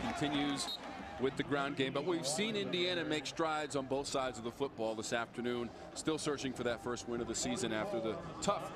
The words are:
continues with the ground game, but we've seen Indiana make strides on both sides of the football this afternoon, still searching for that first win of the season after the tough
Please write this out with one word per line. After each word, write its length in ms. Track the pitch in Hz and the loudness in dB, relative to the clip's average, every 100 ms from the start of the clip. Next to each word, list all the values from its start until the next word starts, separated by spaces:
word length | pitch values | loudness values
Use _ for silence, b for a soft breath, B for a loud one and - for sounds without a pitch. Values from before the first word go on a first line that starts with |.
continues 760 | 120 113 147 143 143 139 - - - - - - | -2 0 2 2 2 0 -2 -4 -6 -8 -8 -2
with 160 | 131 135 | 0 0
the 60 | |
ground 320 | 123 143 139 | 0 0 2
game, 180 | 143 135 | 2 2
but 120 | 139 | 2
we've 220 | 160 170 - | 2 2 2
seen 280 | - 214 | 2 2
Indiana 500 | 208 190 180 180 175 | 0 0 2 2 2
make 220 | 156 151 147 | 2 0 0
strides 480 | - 160 151 151 | 0 2 2 0
on 120 | 143 131 | -2 0
both 200 | 135 143 | 0 2
sides 320 | 143 131 113 | 2 2 0
of 60 | |
the 80 | 113 | -4
football 420 | - 139 - 110 | -2 -2 0 0
this 180 | 110 104 | 0 0
afternoon, 560 | 120 117 - 120 123 117 B B | 0 0 -2 0 0 -2 B B
still 220 | - - 151 | -4 0 0
searching 360 | 156 135 135 | 0 0 0
for 100 | 123 | 0
that 180 | 120 113 | 0 0
first 280 | 123 117 - | 0 -2 -2
win 120 | 117 | -2
of 60 | 113 | 0
the 80 | |
season 380 | 110 123 120 117 | 0 0 2 2
after 260 | 110 104 101 | 2 0 0
the 160 | 113 101 - - | 0 -2 -4 -2
tough 300 | 202 190 - | 0 0 -2